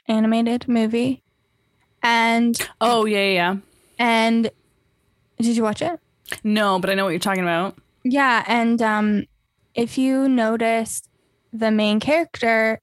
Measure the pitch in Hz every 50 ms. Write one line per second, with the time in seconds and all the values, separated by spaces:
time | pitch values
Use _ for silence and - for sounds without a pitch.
0 | _ - 220 220 220 220 226 226 233 233 240 247 - - 240 226 220 220 226 233
1 | 240 262 262 - _ _ _ _ _ _ _ _ _ _ _ _ _ _ _ _
2 | - 233 233 226 226 226 233 233 233 233 226 - - - - - 226 233 240 226
3 | 214 220 208 202 196 196 190 180 175 180 196 196 - _ _ _ _ _ _ -
4 | 240 233 233 226 220 226 226 226 226 214 - _ _ _ _ _ _ _ _ _
5 | _ _ _ _ _ _ _ - 226 233 233 233 226 214 208 - - 339 339 -
6 | _ _ _ _ _ - - - - 214 208 220 208 202 190 185 175 190 196 196
7 | 196 190 160 175 - 196 190 185 180 175 170 170 185 196 - _ _ _ _ _
8 | - 254 247 285 277 262 240 220 - - 226 240 233 233 233 226 233 220 214 214
9 | 214 208 208 202 - - _ _ _ _ _ _ _ _ - 240 233 233 - 262
10 | 262 262 262 269 269 269 262 247 226 220 226 226 226 226 226 226 226 - - -
11 | - - _ _ _ _ _ _ _ _ - 220 220 220 220 214 214 208 208 214
12 | - 254 302 330 330 - - - 247 226 226 220 220 220 220 -